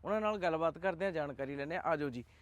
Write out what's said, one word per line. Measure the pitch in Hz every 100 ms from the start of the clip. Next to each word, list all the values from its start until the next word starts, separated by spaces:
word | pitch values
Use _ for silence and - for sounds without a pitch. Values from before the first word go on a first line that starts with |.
| 160
ਉਹਨਾਂ | 214
ਨਾਲ | 214 208
ਗੱਲਬਾਤ | 175 160 165 165
ਕਰਦੇ | 185 165 196
ਹਾਂ, |
ਜਾਣਕਾਰੀ | 160 143 135 135 143
ਲੈਂਦੇ | 143 170
ਹਾਂ। |
ਆ | - 156
ਜਾਓ | 147
ਜੀ। | 123 117 -